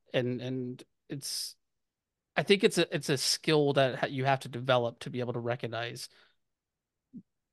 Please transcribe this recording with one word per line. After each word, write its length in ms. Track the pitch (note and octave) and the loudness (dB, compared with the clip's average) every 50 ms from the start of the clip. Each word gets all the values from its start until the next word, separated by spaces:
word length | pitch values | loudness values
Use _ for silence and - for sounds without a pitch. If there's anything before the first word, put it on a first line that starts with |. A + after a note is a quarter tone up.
| _ _ - | _ _ -2
And, 260 | C3+ B2 B2 B2 A#2+ | 0 0 0 -2 -4
and 400 | B2 B2+ C3 C3 B2+ B2 B2 C3 - - _ _ _ - | -6 -6 -6 -6 -6 -8 -10 -12 -16 -20 _ _ _ -12
it's, 460 | D#3 C#3 - - - - - - - _ _ _ _ _ _ _ _ _ _ _ _ _ _ _ _ | -12 -10 -10 -8 -8 -8 -8 -10 -14 _ _ _ _ _ _ _ _ _ _ _ _ _ _ _ _
I 60 | - D3+ | -2 4
think 200 | - G3+ F#3+ A3+ | 4 4 6 6
it's 140 | G#3+ - | 4 4
a, 160 | F3+ E3+ - F#3+ | 2 0 0 -2
it's 140 | D#3 - - | -4 -2 0
a 80 | D3+ | -2
skill 560 | B2+ - - - - - - D#3 D3+ D3 C#3+ C#3 | 0 0 0 -2 0 2 2 4 4 4 4 4
that 220 | C#3 C3+ B2+ A#2 - | 4 4 4 2 -2
ha-, 60 | - | -4
you 160 | A2 C#3 C3+ B2+ | -4 -2 0 2
have 140 | C#3 C#3 C3+ | 2 2 0
to 60 | - C3 | 0 -6
develop 500 | B2 A#2+ B2+ C3+ B2+ B2 A#2+ A#2 A#2 - | -10 -4 2 4 4 4 4 0 -4 -8
to 80 | - - | -10 -8
be 100 | - B2 | -6 -4
able 140 | B2 A#2+ A#2+ | -4 -4 -4
to 60 | B2 | -4
recognize 680 | A#2 A#2 B2 B2+ - A#2+ A2+ A2+ A#2 A#2 B2 A#2+ - - _ - _ _ _ _ _ _ _ _ _ _ _ _ _ _ _ _ _ _ - - - _ _ _ _ _ | -4 -4 -4 -4 -4 -6 -6 -6 -6 -8 -8 -12 -14 -16 _ -20 _ _ _ _ _ _ _ _ _ _ _ _ _ _ _ _ _ _ -20 -20 -20 _ _ _ _ _